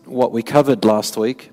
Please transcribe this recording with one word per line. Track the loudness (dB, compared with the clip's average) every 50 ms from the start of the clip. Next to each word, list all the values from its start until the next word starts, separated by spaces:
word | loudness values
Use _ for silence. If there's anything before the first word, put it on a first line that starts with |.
| _
what | -8 -4 -2 -2 0
we | -2 -4 -4
covered | 0 2 2 4 4 2 2 2
last | 2 2 0 -2 -4 -4 -4
week. | -4 -4 -4 -6 -12 -20